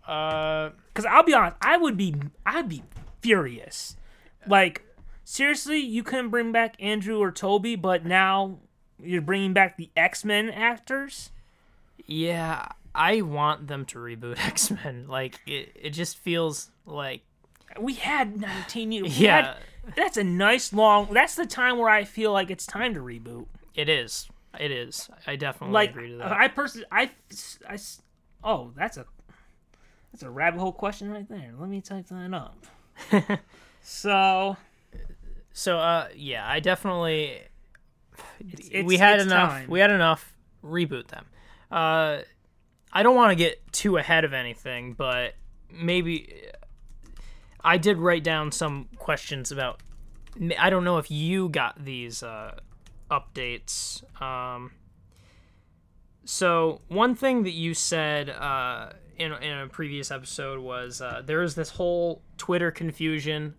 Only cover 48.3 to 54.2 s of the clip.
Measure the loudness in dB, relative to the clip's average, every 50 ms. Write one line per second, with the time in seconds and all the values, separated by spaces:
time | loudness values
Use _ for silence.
48.3 | -2 0 -2 -4 -4 -2 -4 -4 -4 -6 -10 -12 -16 -12 -4 -4 -4 -4 -4 -8
49.3 | -10 -8 -8 -8 -6 -4 -6 -6 -6 -10 -16 -18 -18 -18 -18 -18 -18 -20 -20 -18
50.3 | -10 -6 -4 -4 0 4 4 4 4 4 2 2 2 2 0 -2 -4 -2 0 0
51.3 | 0 0 0 0 0 0 -2 -2 -4 -8 -12 -10 -10 -10 -10 -10 -10 -12 -12 -12
52.3 | -12 -12 -14 -14 -14 -16 -18 -20 -20 -20 -20 -20 -20 -20 -6 -2 -2 -2 -2 -4
53.3 | -10 -8 -8 -8 -8 -8 -8 -8 -8 -8 -8 -8 -10 -12 -14 -18 -14 -12